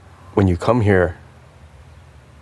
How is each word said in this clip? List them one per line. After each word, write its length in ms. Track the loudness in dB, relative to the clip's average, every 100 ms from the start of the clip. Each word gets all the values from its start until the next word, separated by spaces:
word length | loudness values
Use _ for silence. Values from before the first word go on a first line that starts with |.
| -20 -20 -8 -2
When 120 | 0
you 80 | 0
come 260 | -2 0
here, 360 | 2 0 0 -4 -20 -20 -20 -20 -20 -20 -20 -20 -20 -20 -20 -20